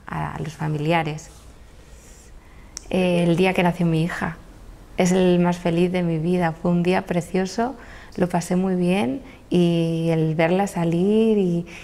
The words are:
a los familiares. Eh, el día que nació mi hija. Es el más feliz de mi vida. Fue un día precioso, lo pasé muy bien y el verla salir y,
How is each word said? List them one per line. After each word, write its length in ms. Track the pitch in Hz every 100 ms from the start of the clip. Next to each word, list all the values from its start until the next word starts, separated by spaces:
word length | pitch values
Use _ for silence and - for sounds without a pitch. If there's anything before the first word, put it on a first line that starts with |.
| - 160 151 151
a 40 |
los 140 | 151
familiares. 760 | - 156 151 151 170 156 151 - - - - - - - - - - - - - - - - -
Eh, 340 | 185 180 175
el 120 | 170 165
día 180 | 190
que 80 | 180
nació 240 | 175 175 170
mi 160 | 160
hija. 360 | 170 - 175 160 - - - - - -
Es 140 | 180
el 260 | 185 185 175
más 180 | 175 175
feliz 340 | 175 170 180
de 100 | 180
mi 160 | 175 160
vida. 320 | 165 180 165
Fue 180 | 156 180
un 120 | 175
día 200 | 175 190 190
precioso, 680 | 175 165 190 185 208 240 - - - - -
lo 100 | 180
pasé 300 | 175 170 180
muy 180 | 190 180
bien 460 | 175 190 240 277 - - -
y 600 | 175 175 170 165 165 165
el 240 | 160 160 156
verla 320 | 165 185 196
salir 720 | 180 170 170 190 214 226 208
y, 280 | 185 170 175 -